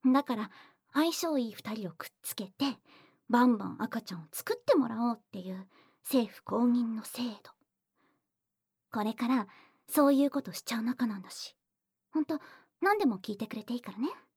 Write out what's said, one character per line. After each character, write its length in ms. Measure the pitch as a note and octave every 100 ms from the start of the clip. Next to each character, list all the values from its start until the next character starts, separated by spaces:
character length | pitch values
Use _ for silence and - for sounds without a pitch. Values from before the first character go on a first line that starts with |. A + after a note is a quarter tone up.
| B3+
だ 180 | B3+
か 120 | - A3+
ら、 160 | G#3 - - _ _
相 180 | C#4 E4
性 260 | E4 E4+ D4
い 120 | A3+
い 40 |
二 200 | G3+ -
人 160 | A3 F#3
を 40 |
く 140 | - -
っ 20 | _
つ 140 | - -
け 120 | F#3+
て、 320 | _ C#4 A#3 _ - _ _ _
バ 160 | A#3 B3
ン 120 | A3
バ 100 | F#3+
ン 140 | F3+
赤 200 | A#3 A3+
ち 120 | -
ゃ 40 | F3
ん 40 |
を 60 | D#3
作 220 | - -
っ 100 | A#4+
て 120 | - F#4+
も 120 | A#3+
ら 140 | A3
お 120 | A#3+
う 40 | A3+
っ 40 | _
て 80 | G3
い 120 | F#3
う 160 | F#3 F#3+ _ _ _
政 280 | - C4 A3
府 100 | -
公 200 | - G3+
認 320 | B3 A#3+ A#3 A3
の 80 |
制 200 | - - B3 G3+
度。 100 | - _ _ _ _ _ _ _ _ _ _ _ _ _ _
こ 120 | A3+
れ 120 | G#3+ A#3
か 120 | A#3+
ら 200 | C4 G3 - _ _ -
そ 200 | - C#4+
う 60 |
い 100 | C#4
う 60 | C#4
こ 140 | C#4+
と 80 | A#3
し 100 | -
ち 120 | -
ゃ 40 | A#3
う 60 |
仲 240 | A3+ B3+ A#3+
な 100 | G3+
ん 60 |
だ 80 | F3+
し、 260 | - - _ _ _ _ _ _
ほ 100 | D#4
ん 40 | D4+
と 140 | D4+ - - _ _
何 200 | F#4+ G#4
で 80 | D#4+
も 100 | F#3+
聞 140 | -
い 60 | G#3
て 100 | A3
く 80 | A3
れ 80 |
て 100 | G#3
い 40 | B3
い 40 |
か 100 | G#3+
ら 60 | F#3+
ね。 120 | C#4+ - _